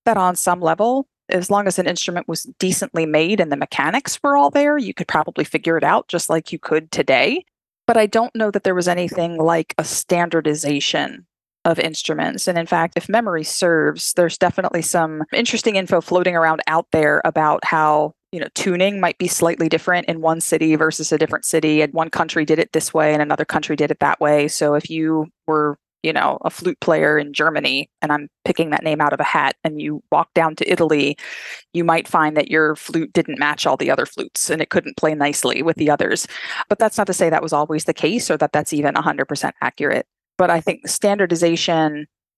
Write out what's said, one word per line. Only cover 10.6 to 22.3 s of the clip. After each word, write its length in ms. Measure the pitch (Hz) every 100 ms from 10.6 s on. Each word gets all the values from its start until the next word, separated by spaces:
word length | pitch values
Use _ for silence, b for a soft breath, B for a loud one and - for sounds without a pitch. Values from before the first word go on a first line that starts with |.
| 143 143 - 151 143 - - _ _ _ 175
of 140 | 165
instruments. 680 | 165 156 - 156 160 156 -
And 100 | 175
in 80 | 165
fact, 320 | 170 165 -
if 100 | -
memory 340 | 214 226 165
serves, 680 | 156 - 180 165 147 151 -
there's 240 | - 170 -
definitely 440 | 175 180 185 175
some 420 | 156 180 160 156 151
interesting 460 | - 233 226 226 196
info 240 | 185 180
floating 340 | - 180 180 170
around 260 | 160 160 -
out 200 | 156 -
there 300 | 160 151 151
about 400 | 165 160 156 151
how, 500 | - 160 156 151 151 - _
you 60 | 170
know, 60 | -
tuning 460 | - 202 175 196 202
might 180 | 180 -
be 100 | 180
slightly 420 | - 170 170 165
different 380 | 160 - 175 -
in 120 | 165
one 220 | 160 165
city 340 | - 160 160 156
versus 360 | 160 156 156
a 40 | 156
different 280 | 156 - -
city. 360 | 165 156 151
And 120 | 147
one 160 | 160 160
country 340 | - 160